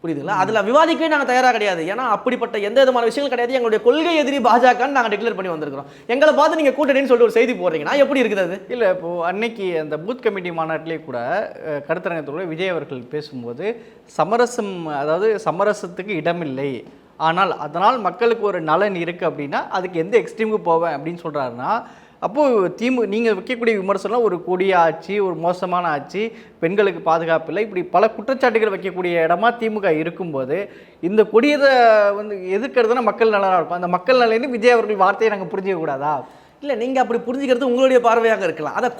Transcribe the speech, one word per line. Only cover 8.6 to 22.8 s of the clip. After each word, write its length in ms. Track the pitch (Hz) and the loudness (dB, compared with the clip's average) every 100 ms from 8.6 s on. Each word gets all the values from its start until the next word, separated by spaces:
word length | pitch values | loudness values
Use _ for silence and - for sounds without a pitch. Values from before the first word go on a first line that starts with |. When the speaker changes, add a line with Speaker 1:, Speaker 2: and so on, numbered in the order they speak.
| - | -8
Speaker 2:
இல்ல, 160 | 247 208 185 | 0 0 0
இப்போ 160 | 165 175 170 | -4 -4 -4
அன்னைக்கு 380 | 190 233 226 190 165 | -4 -6 -6 -4 -4
அந்த 140 | 156 151 | -4 -6
பூத் 180 | 180 247 226 | -6 -4 -4
கமிட்டி 260 | 202 180 165 | -4 -6 -6
மாநாட்டிலே 380 | 160 160 156 160 - | -4 -6 -6 -10 -8
கூட, 100 | 123 120 180 - - - | -8 -4 -4 -6 -10 -8
அஹ், 100 | 147 143 | -8 -4
கருத்தரங்கத்துல 580 | 170 180 170 143 151 185 | -4 -4 -6 -8 -8 -8
விஜய் 220 | 160 190 | -6 -4
அவர்கள் 280 | 165 139 131 117 151 | -4 -6 -12 -8 -10
பேசும்போது 500 | 151 131 117 120 196 226 - - _ - | -10 -12 -12 -8 -8 -8 -14 -20 _ -4
சமரசம், 580 | 160 233 240 240 208 180 160 143 | -2 2 0 -2 -6 -6 -6 -4
அதாவது 300 | 147 165 214 208 220 | -2 0 0 -2 -4
சமரசத்துக்கு 720 | 165 208 208 190 180 196 190 | 0 -2 -2 -8 -12 -6 -4
இடமில்லை, 500 | 156 170 156 131 143 127 - - _ _ | -2 -4 -6 -6 -6 -6 -12 -20 _ _
ஆனால் 360 | 160 175 190 - 151 | -2 2 0 -2 -6
அதனால் 320 | 160 202 254 190 | 0 0 2 -4
மக்களுக்கு 380 | 170 233 226 202 | 0 0 2 -2
ஒரு 80 | 180 156 | -2 0
நலன் 320 | 160 208 185 170 | 2 2 -2 -6
இருக்கு 200 | 175 175 | -4 -4
அப்படின்னா 300 | 143 143 208 - 190 | -4 -4 -4 -4 -6
அதுக்கு 180 | 185 180 165 | -4 -4 0
எந்த 100 | 226 | 0
எக்ஸ்ட்ரீமுக்கு 480 | 226 - 220 214 170 | 0 -4 -2 -2 2
போவேன் 260 | 165 170 143 | 2 2 -4
அப்படின்னு 300 | 147 175 165 | -8 -8 -8
சொல்றாருன்னா, 460 | 147 131 120 139 220 254 - - _ - | -4 -6 -6 -4 -4 -4 -20 -20 _ -6
அப்போ 160 | 233 294 233 180 | 2 2 4 0
திமு-, 280 | 180 | -2